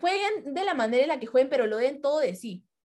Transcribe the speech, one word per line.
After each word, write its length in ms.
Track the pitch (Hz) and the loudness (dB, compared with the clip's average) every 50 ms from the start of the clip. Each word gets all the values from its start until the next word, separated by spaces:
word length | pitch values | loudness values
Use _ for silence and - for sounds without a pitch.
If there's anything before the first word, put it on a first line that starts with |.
jueguen 520 | 330 349 381 392 403 403 427 392 - 285 269 | -2 0 0 0 0 -2 -2 -4 -4 -6 -4
de 120 | 339 392 | -2 -2
la 100 | 392 349 | 0 0
manera 300 | 262 226 226 240 247 269 | 0 0 2 2 2 2
en 40 | 320 | 2
la 100 | 302 262 | 0 -2
que 80 | 220 | -4
jueguen, 220 | 226 - 254 262 269 | 2 2 2 4 4
pero 180 | 294 254 233 | 2 0 0
lo 120 | 214 214 220 | 0 0 0
den 240 | 240 269 285 285 - | 0 0 -2 -2 -2
todo 180 | 277 294 311 | 0 0 2
de 160 | 294 180 185 | 0 0 -2
sí. 260 | 180 - 226 185 185 - _ _ _ _ | -6 -10 -12 -12 -12 -14 _ _ _ _